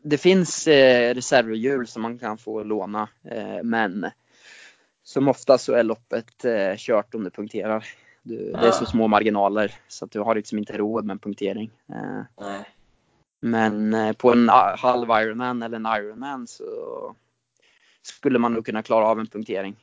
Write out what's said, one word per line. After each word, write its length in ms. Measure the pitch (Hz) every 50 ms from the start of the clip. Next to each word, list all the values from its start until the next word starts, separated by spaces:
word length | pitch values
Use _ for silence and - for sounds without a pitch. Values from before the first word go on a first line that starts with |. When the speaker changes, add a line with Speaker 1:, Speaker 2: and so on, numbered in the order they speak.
Speaker 1:
Det 160 | _ 151 147 143
finns, 480 | - 180 190 190 175 - - - -
eh, 480 | 160 151 139 135 131 127 123 120 120 123
reservhjul 720 | 127 123 - 147 127 113 113 110 113 113 135 139 131 120
som 160 | 110 - 117
man 160 | 110 117 120 120
kan 200 | 120 110 107 107
få 240 | _ 110 110 107
låna, 460 | 104 107 107 107 95 104 104 107 107 104 _ _ _ -
eh, 320 | 120 113 101 101 101 92
men 480 | - 117 113 113 110 95 90 104 85 - - _ _ _ _ _ _ - - - - - _ _ _ _ _ _ _
som 240 | - - 139 139 143
ofta 300 | 131 - - - 131 123
så 140 | - -
är 100 | 127 120
loppet, 640 | 113 110 113 - _ _ - 117 113 _ _ _ -
eh, 320 | 123 117 104 95 92 98
kört 380 | 107 - - 117 104 104 _ -
om 100 | 113 101
du 60 | 90
punkterar. 560 | _ - 104 107 - 107 95 110 110 110 110 - - _ _ _ _ _
Du, 140 | _ - 113 113 95 98
det 140 | - 110 117
är 40 | 117
så 140 | 117 - 120
Speaker 2:
Ja. 20 | -
Speaker 1:
små 160 | - 113 110 110
marginaler 680 | 107 104 107 110 104 101 101 98 101 107 104 95 - - _ _
så 160 | - - -
att 60 | 92
du 100 | - 107
har 140 | 104 113 113
liksom 240 | 107 104 - 113 107
inte 200 | 104 - 104 104
råd 260 | 104 107 113 110 104
med 100 | 104 98
en 40 | 104
punktering. 520 | - 104 101 - 104 95 101 104 110 110 _ _ _ -
Eh, 300 | - 110 104 98 98 104 107 - _ -
Speaker 2:
Nej. 240 | 104 101 101 98 104 - _ _ _ _ _ _ _ _ _ _ _ _ _ _
Speaker 1:
men, 520 | - 117 117 113 110 110 107 107 107 107 110
eh, 180 | 110 110 107
på 200 | 110 _ - 123
en, 180 | 120 120 120 110
ah, 260 | 101 127 90 98 95 -
halv 300 | - 127 123 123 120 117
Ironman 520 | 113 107 110 110 110 117 127 127 123 120
eller 140 | 117 113 117
en 100 | 110 110 113 110 107 104
Ironman 420 | 104 110 117 127 143 139 131 120
så 180 | 117 - - 107 101 - - - - - - - - 233 _ _ _ _ _ _ _ _ _ _ _ _ _ _ _ _ _
skulle 360 | _ - - _ - 139 131 117
man 140 | 117 117
nog 140 | 117 113 110
kunna 160 | - 107 110
klara 240 | 113 - 117 113 107
av 140 | 110 113 110
en 60 | 110
punktering. 500 | 110 - 104 110 - 98 95 98 98 104 107